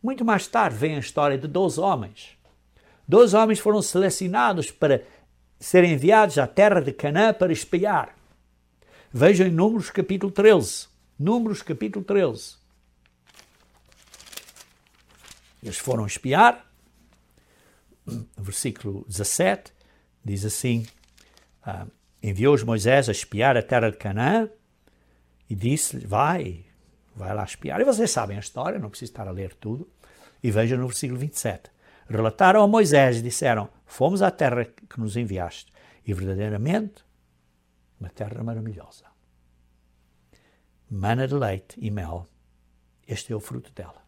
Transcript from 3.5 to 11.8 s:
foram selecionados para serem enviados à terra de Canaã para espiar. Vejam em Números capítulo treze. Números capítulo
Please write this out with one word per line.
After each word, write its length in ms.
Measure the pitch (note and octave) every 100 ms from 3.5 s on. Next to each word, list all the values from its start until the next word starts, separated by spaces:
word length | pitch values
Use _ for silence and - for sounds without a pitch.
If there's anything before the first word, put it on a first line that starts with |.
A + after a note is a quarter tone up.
| G#3
foram 240 | G#3 G#3+
selecionados 880 | - F3+ F#3+ - F#3 G#3 A#3+ F3+ -
para 340 | - D#3 B2+ - - _ _ _ _
serem 360 | - F#3 F3
enviados 440 | D3+ D3+ A3 G#3 D3
à 80 | B2+
terra 340 | - G#3 G3
de 120 | C#3
Canaã 420 | C3+ D3 D3+ A3
para 180 | G#3 F3+
espiar. 640 | D#3+ - F3 G3+ F3+ A#2+ - _ _ _ _ _ _ _ - _
Vejam 360 | B2 D#3 G3 F#3
em 20 |
Números 400 | E3 G3 A3+ E3
capítulo 400 | - F#3+ F#3+ G3
treze. 560 | F#3+ G#3+ G3 G#2 - - _ _ _
Números 440 | D3 A#3+ A3 G3+
capítulo 420 | - -